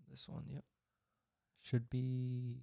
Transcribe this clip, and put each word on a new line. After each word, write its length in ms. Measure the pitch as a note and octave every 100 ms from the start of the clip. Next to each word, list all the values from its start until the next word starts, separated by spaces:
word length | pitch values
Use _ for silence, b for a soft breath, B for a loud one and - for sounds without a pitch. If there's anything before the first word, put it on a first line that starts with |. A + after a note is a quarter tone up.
| -
this 180 | C2+ -
one, 160 | - -
yep. 160 | C3+ - _ _ _ _ _ _ _ _ _
Should 280 | - B2 A#2+
be 680 | B2+ B2+ B2+ B2+ B2 B2 B2